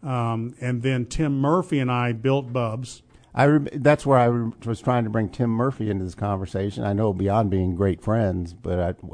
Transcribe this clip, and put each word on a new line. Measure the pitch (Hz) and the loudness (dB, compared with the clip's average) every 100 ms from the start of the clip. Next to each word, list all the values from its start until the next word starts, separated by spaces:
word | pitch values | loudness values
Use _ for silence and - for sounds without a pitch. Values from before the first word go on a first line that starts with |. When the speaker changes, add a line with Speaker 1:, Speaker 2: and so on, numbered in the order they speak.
Speaker 1:
Um, | 147 123 117 113 117 - | -6 -2 -2 -2 -6 -6
and | 123 120 | -4 -2
then | 131 127 120 | 0 -2 -2
Tim | - 151 139 | -2 -2 0
Murphy | 143 180 - 143 | 2 2 2 -2
and | 127 | 0
I | 123 120 | 0 0
built | 113 131 139 123 | 0 0 0 0
Bubs. | 123 113 117 123 - _ - _ 120 | -4 -2 -4 -10 -14 _ -20 _ 2
Speaker 2:
I | 143 | 4
rem-, | 151 139 | 4 2
that's | 147 143 147 | 0 4 4
where | 139 131 | 4 4
I | 120 | 6
rem-, | 120 113 - 117 | 2 -2 -6 -6
was | 110 | -4
trying | - 123 | 0 0
to | 110 | 0
bring | 113 104 | 0 -2
Tim | - 120 | 0 0
Murphy | 113 131 131 107 | 2 0 -2 -4
into | 98 | -2
this | 92 - | -4 -6
conversation. | 104 95 95 95 101 120 | -4 -4 -4 -4 -4 -4
I | 107 | -2
know | 101 107 | 2 0
beyond | 92 98 107 104 | 2 0 2 2
being | 95 92 87 | 0 0 2
great | 98 85 | 0 0
friends, | - 113 101 90 85 | 0 0 0 -2 -6
but | 87 - 90 | -10 -4 -2
I, | 87 87 - | -2 -4 -12